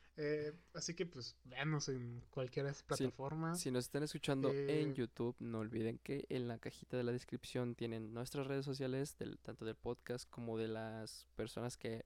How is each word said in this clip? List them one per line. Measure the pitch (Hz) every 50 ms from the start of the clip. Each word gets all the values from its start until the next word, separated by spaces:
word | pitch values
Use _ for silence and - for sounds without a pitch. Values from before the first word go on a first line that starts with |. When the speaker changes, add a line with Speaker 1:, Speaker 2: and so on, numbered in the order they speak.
| - - - - 151
Speaker 1:
Eh, | 147 151 151 151 151 151 170 - - -
así | 165 156 - 175
que, | - 185
pues, | 170 - 131 117 - - - -
véanos | 131 123 123 139 156 156 147 143 -
en | 135 127 120 120 120 120 123 -
cualquiera | - 139 131 127 - 147 139
de | 139 139
esas | - -
Speaker 2:
Si, | - 147 131 135
Speaker 1:
plataformas. | 131 - - 131 139 151 160 160 160 170 175
Speaker 2:
si | - 139
nos | 127 127 123
están | - - 143 151
escuchando | 147 - 156 - - 139 135 135 -
en | 139 139 143 139 147 151 151 151
Speaker 1:
Eh, | 135
Speaker 2:
YouTube, | 131 120 117 - - 113 120 127 -
no | 110 117 113 110
olviden | 110 107 113 110 110 113 120
que | 123 - - 139 143 - -
en | 147 131 123
la | 120 117 113
cajita | - - - - - - - 127
de | 123
la | 120 117
descripción | 123 - - - 123 - - - 131 123 120 120
tienen | - 117 113 113 113 110 107 113
nuestras | 117 123 127 - 147 135
redes | 135 139 139 135
sociales, | 143 131 135 139 131 127 131 139 147 -
del, | - - 101 - -
tanto | - - 107 - 113
del | 110 110
podcast | - - 120 120 - - - 123 123 - -
como | - - 120 117 113 110
de | 113 110
las | 110 110 113 113 110 113 110 107 - - - _ -
personas | - 113 110 - - 113 123 - -
que | - 113 113 113 -